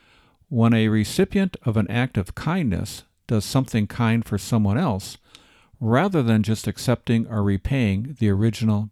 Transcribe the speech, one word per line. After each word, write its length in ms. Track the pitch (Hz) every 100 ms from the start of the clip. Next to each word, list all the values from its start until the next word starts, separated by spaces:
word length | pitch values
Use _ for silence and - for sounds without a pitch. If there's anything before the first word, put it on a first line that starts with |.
| _ _ _ _ _
when 240 | 117 117
a 140 | 113 110
recipient 680 | 107 104 - 190 196 190 -
of 160 | 120 110
an 100 | 101
act 300 | 120 127 101
of 160 | 92
kindness 720 | - 156 185 131 87 95 - - _ -
does 180 | 113 -
something 400 | 135 127 117 101
kind 400 | - 113 117 -
for 140 | 104
someone 400 | - 117 101 113
else, 400 | 175 98 - - _ - _ _ _ _
rather 440 | 110 123 202 170
than 180 | 117 110
just 240 | 104 110 104
accepting 640 | - - 120 - 113 113
or 160 | 107
repaying 720 | 101 98 - 139 107 95 135 143
the 100 | 107
original 600 | 98 113 104 110 104 107